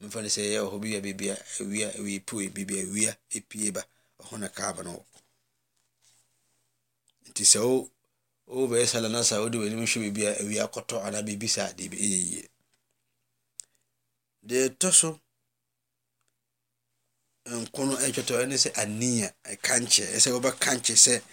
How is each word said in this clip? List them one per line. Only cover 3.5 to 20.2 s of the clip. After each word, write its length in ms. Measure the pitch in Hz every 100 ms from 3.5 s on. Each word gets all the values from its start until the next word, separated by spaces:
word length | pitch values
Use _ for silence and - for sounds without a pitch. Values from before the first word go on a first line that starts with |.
| 107 107
ba, 100 | 95 - _ _ -
ɛhɔ 180 | - 113
na 100 | 95
Kaaba 340 | - 101 87
no 80 | 87
wɔ. 120 | 87 - - _ _ _ _ _ _ _ _ _ _ _ _ _ _ _ _ _ _ _ _ -
Nti 160 | -
sɛ 140 | 104 110
wo-, 300 | 117 131 - _ _ _ _ _ -
Wobɛyɛ 340 | 127 131 120 120
sallah 220 | 123 110
na 140 | 117
sa, 160 | 113 107
wode 160 | 113 117
w'anim 240 | 104 113
hwɛ 320 | 113 123 104
baabi 140 | 101 104
a 40 | 104
awia 220 | 104 107 110
akɔtɔ 280 | - - 117 101
anaa 160 | 104
biribi 240 | 107 104 110
saa, 240 | - 98
deɛ 160 | - 95
ɛbɛ-, 120 | -
ɛyɛ 140 | 104 95 82
yie. 180 | 85 - _ _ _ _ _ _ _ _ _ _ - - _ _ _ _ _ _ _
Deɛ 240 | 104 123 131
ɛtɔ 240 | 131 185
so 280 | - 165 151 _ _ _ _ _ _ _ _ _ _ _ _ _ _ _ _ _ _ _ _ _ _ -
nkron 440 | 120 113 - 135 135
a 120 | 139
ɛtwa 140 | 131 120
toɔ 100 | 120
ɛne 120 | 131 135
sɛ 100 | - -
aniya, 520 | 107 107 123 120 95 - -
ɛka 200 | 101 - 123
nkyɛ, 240 | 120 - 104
ɛsɛ 120 | 107